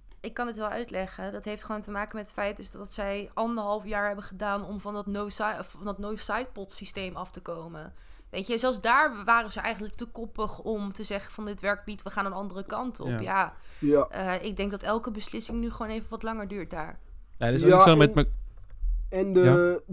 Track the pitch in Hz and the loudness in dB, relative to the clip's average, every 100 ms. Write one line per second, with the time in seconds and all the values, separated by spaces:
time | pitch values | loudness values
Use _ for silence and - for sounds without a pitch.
0 | - - 233 226 240 220 214 214 233 185 | -20 -10 -10 -6 -6 -4 -6 -4 -6 -6
1 | 185 - 190 202 214 214 - 214 202 202 | -6 -6 -8 -8 -8 -10 -8 -8 -6 -6
2 | 214 220 208 - 208 202 196 190 202 - | -6 -8 -10 -4 -4 -4 -12 -12 -10 -6
3 | 202 202 202 - 226 233 202 214 196 208 | -4 -4 -6 -4 -2 -2 -2 -4 -2 -2
4 | 208 202 - 190 208 202 196 202 202 208 | -2 -2 -8 -6 -4 -4 -4 -8 -8 -8
5 | 202 202 208 196 214 - 190 196 202 202 | -4 -4 -4 -2 -4 -4 -10 -10 -8 -6
6 | 208 214 - 214 254 208 196 - 190 - | -6 -6 -4 -4 -4 -10 -10 -10 -10 -8
7 | 185 170 180 - 180 165 165 165 156 - | -8 -8 -10 -12 -10 -10 -10 -12 -14 -16
8 | - - - 185 196 233 254 220 226 262 | -18 -18 -10 -8 -4 0 0 0 2 4
9 | 302 220 202 233 220 202 220 214 214 - | 4 0 2 2 2 -4 -4 -6 -6 -8
10 | 233 - 226 - 214 - - 214 202 196 | -8 -8 -10 -4 -4 -4 -4 -4 -4 -8
11 | 214 202 - - 214 202 196 202 - 202 | -6 -6 -6 -10 -8 -4 0 0 -4 -10
12 | 202 214 196 185 202 185 202 214 254 - | -6 -4 -4 -4 -8 -8 -6 -6 -6 -6
13 | - 117 185 190 170 - - - 147 147 | -4 -4 0 2 0 -2 -14 -2 6 6
14 | - - 190 180 220 190 202 196 196 220 | 6 0 -2 -2 -4 -2 -2 -2 -2 -2
15 | 240 214 - 226 214 233 233 - 220 220 | -2 -6 -6 -8 -6 -4 -4 -4 -6 -6
16 | 220 220 220 220 202 202 160 170 160 - | -6 -6 -6 -6 -6 -8 -8 -6 -8 -8
17 | - - - - 117 135 175 185 190 156 | -14 -18 -14 -2 2 6 10 12 12 12
18 | 147 151 143 - - - - - - - | 10 8 2 0 -6 -12 -14 -2 0 0
19 | - 185 196 185 180 175 175 180 - | 0 -2 4 8 10 8 6 2 0